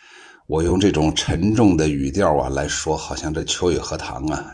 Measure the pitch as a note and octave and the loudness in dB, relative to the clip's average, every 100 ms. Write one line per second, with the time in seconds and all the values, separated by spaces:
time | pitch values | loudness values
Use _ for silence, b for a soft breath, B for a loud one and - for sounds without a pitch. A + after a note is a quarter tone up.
0 | B B B B - D2+ E2+ F2+ G2 D#2 | B B B B -4 0 2 4 4 4
1 | D#2 D2+ - E2 F#2+ A2 G#2+ E2+ D#2 C#2+ | 2 0 -2 0 2 4 4 4 2 0
2 | C2+ F2 F#2+ D2 C2 C2+ C#2+ - - D#2 | -2 0 2 2 0 -2 -2 -4 -4 -4
3 | - - D#2 D#2 D#2 - F2+ D#2 - D#2 | -4 -8 -6 -6 -4 -2 0 0 -2 -8
4 | - A#1+ D2+ D2 - | -8 -6 -4 -4 -8